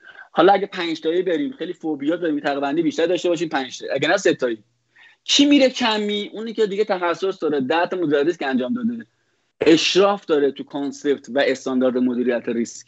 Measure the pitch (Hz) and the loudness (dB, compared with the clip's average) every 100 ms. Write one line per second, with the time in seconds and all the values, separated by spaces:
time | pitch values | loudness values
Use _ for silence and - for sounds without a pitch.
0 | - - - - 175 196 190 185 170 156 | -20 -20 -4 4 4 4 0 -6 -6 -4
1 | 160 175 165 160 139 127 170 175 160 143 | -2 -2 0 -2 -4 -6 -10 -8 -6 -4
2 | 143 170 165 143 147 143 139 160 160 135 | -2 -2 -2 -2 -2 -2 -2 0 0 0
3 | 170 175 180 165 165 147 127 - 107 135 | 0 0 0 -2 -2 -4 -4 -10 -6 -2
4 | 151 196 190 147 123 113 _ _ _ _ | 0 2 2 2 -2 -4 _ _ _ _
5 | _ _ - - 285 285 254 - 240 214 | _ _ 0 4 6 6 4 2 -2 -2
6 | 208 208 202 196 226 220 214 196 214 185 | -2 -4 -6 -10 -8 -2 -2 0 -2 -2
7 | 175 165 190 185 156 147 131 165 175 185 | -2 -2 -4 -2 -2 -2 0 0 0 -2
8 | 160 143 147 170 139 127 123 123 117 117 | 0 2 2 -2 -2 -2 -2 -2 -4 -6
9 | - _ _ _ _ - - 160 - 180 | -10 _ _ _ _ 0 4 4 4 4
10 | 202 101 - 151 139 135 131 147 139 131 | 4 2 0 2 2 -2 -8 -8 -8 -4
11 | 147 127 - 131 131 131 131 127 127 123 | -2 -2 -2 0 0 0 -2 0 2 2
12 | 123 120 123 120 127 117 113 - | 0 0 -2 -2 -2 -4 -6 -8